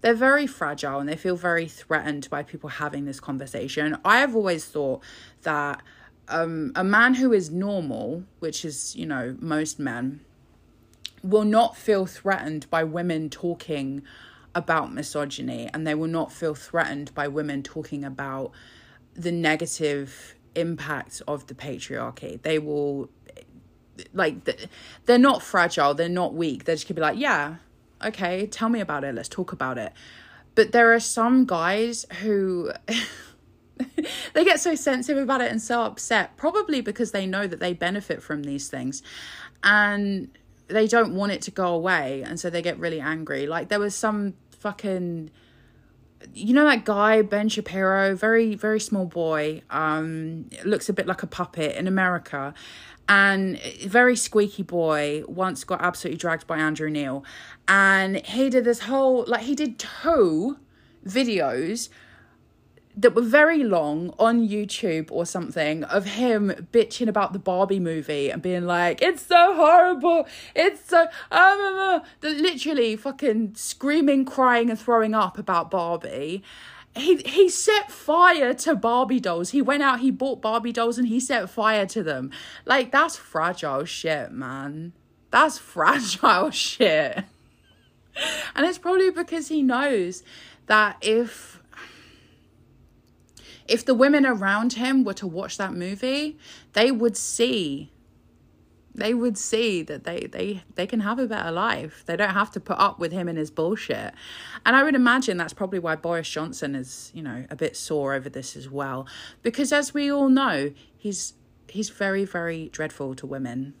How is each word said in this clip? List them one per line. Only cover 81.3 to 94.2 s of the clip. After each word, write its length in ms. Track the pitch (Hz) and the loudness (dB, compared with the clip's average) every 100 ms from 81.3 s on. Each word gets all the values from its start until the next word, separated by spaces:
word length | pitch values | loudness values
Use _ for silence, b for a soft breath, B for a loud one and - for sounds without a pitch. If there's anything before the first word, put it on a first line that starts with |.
| 247 185 | -2 -2
fire 380 | - 214 220 190 | 0 2 2 0
to 160 | 220 | -2
them. 300 | 160 139 131 B B B - | -2 -4 -6 B B B 0
Like, 260 | 277 240 | 2 4
that's 240 | 277 320 - | 2 2 0
fragile 680 | - 160 165 180 156 135 160 | -6 -2 -2 -2 -4 -4 -4
shit, 460 | - 165 151 127 | -6 -2 -2 -4
man. 600 | - 131 135 139 151 170 - _ _ _ | -10 -10 -8 -10 -10 -12 -16 _ _ _
That's 280 | 233 311 - | 4 4 2
<laughs> 20 | |
fragile 880 | - - 160 277 220 - 269 185 202 | -12 2 4 4 0 2 4 4 2
shit. 760 | - - - 208 156 143 143 196 _ _ _ _ _ _ _ _ B 622 B B - | -2 -6 2 4 4 0 -4 -10 _ _ _ _ _ _ _ _ B -8 B B -2
And 100 | 311 | 0
it's 140 | 339 | 0
probably 320 | 349 370 381 | 0 2 2
because 380 | 330 349 330 302 | 0 -6 -6 -4
he 120 | 311 | 0
knows 640 | 262 247 285 233 175 185 B B B B _ | 2 2 0 0 -2 -6 B B B B _
that 320 | 214 208 - | 4 4 0
if, 560 | 208 220 240 - - - _ B B B B B B B B _ _ _ _ _ _ _ _ - B B B | 0 0 0 -6 -20 -20 _ B B B B B B B B _ _ _ _ _ _ _ _ -20 B B B
if 160 | 226 | 0
the 100 | - | 2
women 320 | 247 269 294 | 6 6 6